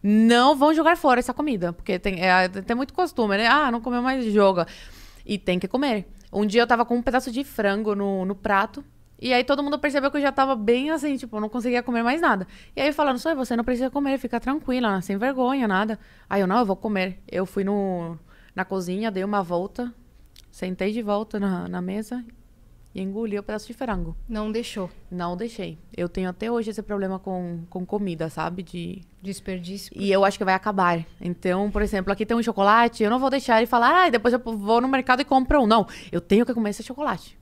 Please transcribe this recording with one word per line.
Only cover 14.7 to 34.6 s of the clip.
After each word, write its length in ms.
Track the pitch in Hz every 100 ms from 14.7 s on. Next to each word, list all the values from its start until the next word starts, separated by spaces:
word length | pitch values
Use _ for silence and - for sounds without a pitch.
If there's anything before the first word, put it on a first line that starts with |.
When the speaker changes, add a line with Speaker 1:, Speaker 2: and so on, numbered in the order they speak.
| 254 233 190
Speaker 1:
sem 160 | 170 196
vergonha, 500 | 254 262 247 277 226
nada." 320 | 190 220 214 - - -
Aí 120 | 196
eu, 40 | 185
"Não, 120 | 214
eu 80 | 220
vou 100 | 190
comer." 420 | 226 202 185 185 -
Eu 200 | - 185
fui 180 | -
no, 520 | 196 202 196 180 170 165 - - -
na 100 | -
cozinha, 460 | 190 190 175 185 226
dei 140 | 190
uma 180 | 196 208
volta, 500 | 175 175 196 - 247 233 _ _ - - -
sentei 400 | - 185 185 190
de 100 | 220
volta 380 | 208 202 220 214
na, 260 | 202 175 180
na 120 | 180
mesa 440 | 180 202 214 247 233 - - _ - - -
e 60 | -
engoli 360 | 190 196 226 202
o 40 |
pedaço 240 | 202 214 214
de 80 |
frango. 420 | 233 254 185 165 - -
Speaker 2:
Não 220 | 220 214
deixou. 360 | 220 233 214 180 - -
Speaker 1:
Não 260 | 180 175 180
deixei. 420 | 226 226 170 160 -
Eu 140 | - 175
tenho 220 | 196 185
até 200 | 180 220
hoje 200 | 240 220
esse 120 | 214
problema 360 | 208 202 190 190
com, 420 | 190 185 175 170 170
com 160 | 185
comida, 460 | 180 208 196 165 160
sabe? 320 | 156 165 180
De 400 | 170 175 170 185 170 _
Speaker 2:
Desperdício. 720 | 190 190 - 185 175 196 - -
Speaker 1:
E 140 | 196
eu 120 | 190
acho 140 | 196 196
que 60 |
vai 100 | 190
acabar. 500 | 185 214 196 175 170 165 -
Então, 480 | 175 170 190 185 208
por 120 | 202
exemplo, 280 | 208 202 185
aqui 120 | 196
tem 120 | 214 233
um 60 |
chocolate, 600 | 233 202 196 220 233 -
eu 80 | 208
não 80 | 247
vou 100 | 269
deixar 300 | 277 - 226
ele 80 | 233
falar, 380 | 240 240 349 359
"Ah, 20 |
depois 240 | 233 240
eu 60 | 247
vou 420 | 240 220